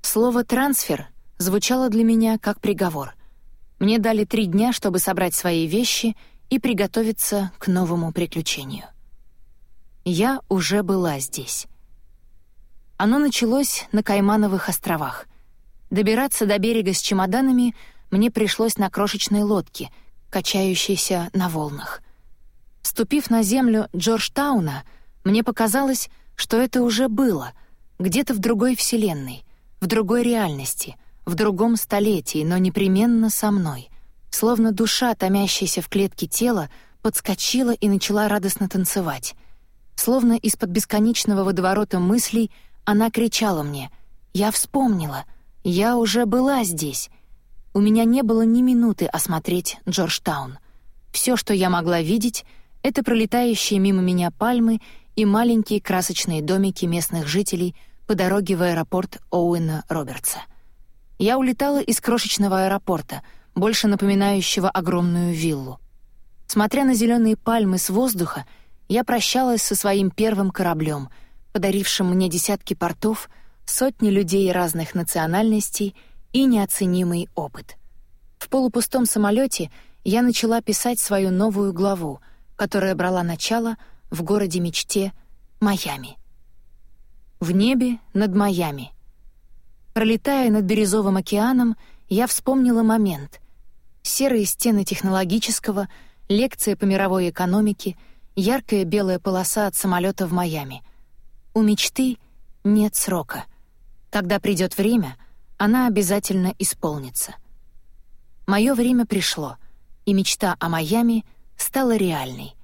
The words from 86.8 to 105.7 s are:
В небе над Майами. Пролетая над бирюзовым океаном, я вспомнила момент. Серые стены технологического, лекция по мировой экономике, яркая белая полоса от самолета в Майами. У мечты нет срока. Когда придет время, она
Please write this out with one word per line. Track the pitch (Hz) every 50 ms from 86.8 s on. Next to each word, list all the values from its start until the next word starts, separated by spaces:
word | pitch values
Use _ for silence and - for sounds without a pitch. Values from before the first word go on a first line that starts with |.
| - - - - - - - - - - - -
В | 185 165
небе | 180 190 208 240 269 247 254 247 240 226 - -
над | - 196 214 202 180
Майами. | 208 202 202 185 175 170 156 143 139 127 - - - - - - - - - - - _ - - - - - - - - - -
Пролетая | 220 220 220 226 214 - 285 277 269 254 233
над | 208 214 202
бирюзовым | 180 - 214 214 190 190 220 202 196 190
океаном, | 190 - - 208 202 214 247 262 247 247 233 220 - - - - - - -
я | 196 202 247
вспомнила | 240 - - - 254 262 269 254 247 240 226
момент. | 226 220 220 226 208 196 165 143 143 143 - - - - - - - - - - - - - -
Серые | _ - - - 269 277 254 220 202
стены | 190 - - - 233 220 202 190
технологического, | - 196 - - 190 190 190 190 175 190 226 - - 226 - - - 202 196 196 - - - - - - - - -
лекция | 202 208 247 262 - - - 220 196
по | - -
мировой | 196 190 190 196 190 185 190 180 175
экономике, | 160 - 185 180 185 208 214 208 196 - - 196 175 - - - - - - - -
яркая | 196 185 202 254 269 - - 220 202 190
белая | 165 180 208 196 185 185 180
полоса | - 196 185 185 185 - - 214 208
от | 196 -
самолета | - - 190 180 180 175 190 190 - 190
в | 165
Майами. | 175 175 180 170 160 151 143 135 131 131 - - - - - _ - - - - - - - - -
У | 220
мечты | 220 208 208 - - - - - 262 262 240 - - _ - - - - - -
нет | _ 202 208 214 208 214 -
срока. | - - - 185 170 151 - - - - - - - - _ _ - - - - - - -
Когда | - 208 190 175 202 196
придет | - 208 202 160 185 180 -
время, | - 196 214 240 233 180 131 127 - - - - - - - -
она | - 202 208